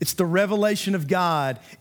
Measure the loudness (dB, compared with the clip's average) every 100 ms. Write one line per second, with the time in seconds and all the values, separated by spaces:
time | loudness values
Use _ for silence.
0 | -6 -2 0 2 2 2 2 0 -2 -2
1 | 0 0 2 2 -2 -4 -12 -6